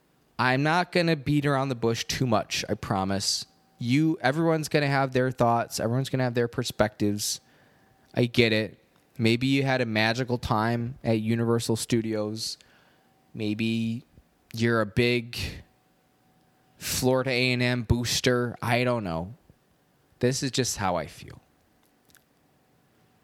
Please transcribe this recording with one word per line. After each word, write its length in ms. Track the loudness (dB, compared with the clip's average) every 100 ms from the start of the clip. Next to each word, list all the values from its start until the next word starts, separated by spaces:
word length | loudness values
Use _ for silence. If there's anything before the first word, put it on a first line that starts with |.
| _ _ _ -2
I'm 240 | 0 2
not 300 | 2 0 0
gonna 240 | 0 2 0
beat 300 | 0 0 2
around 240 | 0 -2
the 60 | -2
bush 280 | -2 -2
too 240 | -4 -2 0
much, 380 | 0 0 -6 -4
I 60 |
promise. 720 | -6 -2 -2 0 -2 -2 -4 -8 _ _ -8
You, 380 | 0 2 2 2
everyone's 460 | 0 2 2 0 2
gonna 200 | 0 2
have 260 | 2 2
their 180 | 2 0
thoughts. 480 | 2 2 2 0 -2
Everyone's 300 | 0 0 -2
gonna 160 | -2 -2
have 80 |
their 140 | 0 -2
perspectives. 920 | -2 -6 0 0 2 -2 0 -4 -6 _ _ _ _ _ _ _
I 120 | 0 0
get 260 | 4 4
it. 260 | 4 -2 -8 _ _ _ -2
Maybe 280 | 2 2 2
you 160 | 2
had 180 | 2 0
a 40 | 0
magical 520 | 2 2 2 -2 -4
time 600 | 0 0 2 0 -4 -4
at 160 | 0 0
Universal 560 | 2 0 2 0 0 -2
Studios. 800 | 0 0 0 -4 -4 -6 -8 -10 -16 _ _ _ _ _ _
Maybe 680 | -6 -4 -2 -2 -2 -2 -6 -10 -20 _ _ _
you're 280 | -2 0 2
a 40 | 0
big 520 | 2 2 2 -2 -8 -10 -10 -20 _ _ _ _ _ _ _ _ _ _ -12
Florida 540 | -6 -2 2 2 0
A 220 | 0 2
and 100 | 2
M 200 | 0 0
booster. 720 | 0 0 0 0 2 2 -2 -4
I 220 | -2 0
don't 200 | 0 -2
know. 300 | -2 -4 -6 -12 _ _ _ _ _ _ _ -2
This 240 | -2 0
is 80 | -4
just 260 | -2 -2 -2
how 180 | -2 -2
I 120 | -4
feel. 340 | -12 -20 -20 _ _ _ _ _ _ _ _ _ _ _ _ _ _ _ _ _ _